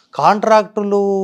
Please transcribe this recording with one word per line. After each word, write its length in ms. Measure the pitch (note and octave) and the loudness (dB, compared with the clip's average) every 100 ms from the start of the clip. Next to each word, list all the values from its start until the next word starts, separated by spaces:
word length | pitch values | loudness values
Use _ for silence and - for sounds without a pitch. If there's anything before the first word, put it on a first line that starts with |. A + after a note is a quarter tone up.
| _ | _
కాంట్రాక్టులు 840 | - D#3 G#3 A3 A3 G3 G#3+ G3+ G3+ G3+ G3 | -2 0 0 2 2 0 -6 -4 -2 -2 -4